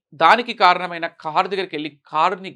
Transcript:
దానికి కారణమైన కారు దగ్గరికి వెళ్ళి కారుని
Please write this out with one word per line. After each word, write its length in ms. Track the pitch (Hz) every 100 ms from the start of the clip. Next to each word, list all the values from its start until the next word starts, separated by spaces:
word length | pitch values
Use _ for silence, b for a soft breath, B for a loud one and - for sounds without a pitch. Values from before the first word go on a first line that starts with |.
| _
దానికి 400 | 143 165 220 233
కారణమైన 540 | 226 190 175 180 170 165
కారు 400 | - 160 156 190
దగ్గరికి 280 | 190 180 156
వెళ్ళి 220 | 151 143 _
కారుని 480 | 151 165 185 190